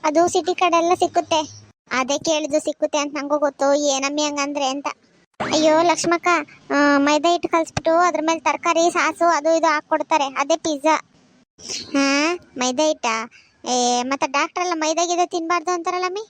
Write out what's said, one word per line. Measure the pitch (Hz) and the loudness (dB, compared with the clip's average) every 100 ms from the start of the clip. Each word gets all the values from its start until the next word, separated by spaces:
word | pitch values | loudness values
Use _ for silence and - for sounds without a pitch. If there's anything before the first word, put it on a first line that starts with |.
ಅದು | 311 302 349 | 0 2 2
ಸಿಟಿ | 370 320 | 0 -2
ಕಡೆ | 359 359 339 | -2 2 2
ಎಲ್ಲ | 339 | 2
ಸಿಕ್ಕುತ್ತೆ. | 359 349 - 320 320 302 - - _ _ | 2 0 -2 0 -2 -2 -12 -20 _ _
ಅದೇ | 247 254 285 | -4 -2 -2
ಕೇಳಿದ್ದು, | - 311 302 302 | 0 -2 0 -2
ಸಿಕ್ಕುತ್ತೆ | 302 302 302 302 | -2 -4 -2 -2
ಅಂತ | 285 294 | -4 -6
ನಂಗೂ | 285 294 | -4 -2
ಗೊತ್ತು. | 285 277 277 | -2 0 0
ಏನಮ್ಮಿ | 285 294 269 269 294 | 2 2 0 -2 -2
ಹಂಗಂದ್ರೆ | 302 285 285 285 269 | -2 -2 -4 -2 -4
ಅಂತ. | 277 294 - _ _ _ _ - | -4 -8 -10 _ _ _ _ -2
ಅಯ್ಯೋ | 320 311 311 | 2 4 4
ಲಕ್ಷ್ಮಕ್ಕ, | 339 320 - 339 359 339 294 - _ | 4 2 0 0 2 0 -2 -16 _
ಆ, | 277 285 285 | 2 4 4
ಮೈದಾ | 285 302 320 | 4 2 2
ಹಿಟ್ಟು | 349 339 | 0 0
ಕಲ್ಸ್ಬಿಟ್ಟು | 339 330 - - | -2 -2 -4 0
ಅದ್ರ | 330 349 311 | 2 2 2
ಮೇಲೆ | 311 330 | -2 -2
ತರಕಾರಿ, | 311 285 339 330 339 | -2 -2 0 2 2
ಸಾಸು | 349 294 311 339 | 2 -2 2 2
ಅದು | 320 302 330 | 2 2 2
ಇದು | 320 | 2
ಹಾಕ್ಕೊಡ್ತಾರೆ, | 302 - 311 302 311 | 0 0 -4 0 0
ಅದೇ | 277 262 277 320 | 0 -4 -2 -2
ಪಿಜ್ಜಾ. | 330 294 302 302 - _ _ _ _ _ - - - | -2 -2 0 0 -2 _ _ _ _ _ -12 -12 -6
ಹಾ, | 277 277 277 302 349 - - | -2 0 2 0 -4 -8 -6
ಮೈದಾ | 247 254 311 | -4 0 0
ಹಿಟ್ಟಾ? | 302 240 226 226 - _ _ - | 0 -2 -4 -6 -16 _ _ -4
ಏ, | 247 240 247 | 0 2 0
ಮತ್ತೆ | 247 277 311 | -2 -2 -2
ಡಾಕ್ಟ್ರೆಲ್ಲ | 277 330 - 359 330 | -2 -2 -2 -2 -2
ಮೈದಾ | 311 320 349 | -2 0 0
ಗಿದಾ | 349 349 | 0 0
ತಿನ್ಬಾರ್ದು | 359 330 349 320 | -2 -2 -2 -2
ಅಂತಾರಲ್ಲಮ್ಮಿ? | 359 339 359 359 381 440 | -4 -2 -4 -4 -6 -12